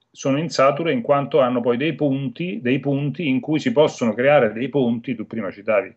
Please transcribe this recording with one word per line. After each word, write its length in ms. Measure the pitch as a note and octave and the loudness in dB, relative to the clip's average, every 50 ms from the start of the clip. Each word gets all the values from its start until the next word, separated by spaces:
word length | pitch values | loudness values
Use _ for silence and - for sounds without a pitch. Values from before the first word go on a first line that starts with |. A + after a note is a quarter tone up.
| _ _ | _ _
sono 280 | _ - - C#3 C3+ D3 | _ -6 -2 -2 0 0
insature 540 | F3 - - - C3+ C#3 C#3+ D3+ E3 E3 C#3 | -2 -2 0 2 4 4 4 2 0 -2 -2
in 100 | A#2+ A2+ | -2 2
quanto 380 | - C#3+ C#3 C#3 - - D3 | 2 2 2 0 0 2 2
hanno 200 | C3 B2 B2+ B2 | 2 4 2 0
poi 160 | A#2 B2+ A#2+ | 0 0 0
dei 180 | A#2+ D3 E3 D3 | 0 0 -2 -2
punti, 680 | C#3 D3+ C#3 C3+ C3+ C#3 B2+ - - F3 F3+ G3+ A#3 | 0 0 0 0 0 -4 -6 -6 -6 -8 -6 -6 -4
dei 200 | - A#2+ C3+ C3+ | -2 0 0 0
punti 480 | - C#3+ C3+ C#3 D3 C#3+ - - F3 C3+ | 0 -2 -2 -2 -2 -4 -4 -4 -2 0
in 100 | C3 B2+ | 0 -2
cui 220 | - - D#3 D3 | 0 -2 -2 0
si 100 | - B2+ | 0 0
possono 440 | A2+ C#3+ D#3 - - - B2 A2+ G#2 | 2 4 4 2 2 -2 -2 -2 -2
creare 380 | A#2+ B2+ C#3 D3 C#3+ A#2+ G#2+ G#2 | 0 2 4 4 4 4 2 0
dei 160 | A2+ C3 C#3 | -2 -6 -2
ponti, 460 | - C#3+ B2+ A#2 A#2+ A#2 A#2 C3+ A#2+ | 0 0 0 0 0 -2 -4 -6 -8
tu 120 | A2 G2+ | -8 -8
prima 240 | - A2+ A2+ G2 F2+ | -10 -8 -8 -8 -8
citavi 440 | - G#2 G2 A2 G#2+ G2 F#2+ F#2+ - | -8 -8 -2 0 0 0 0 -2 -8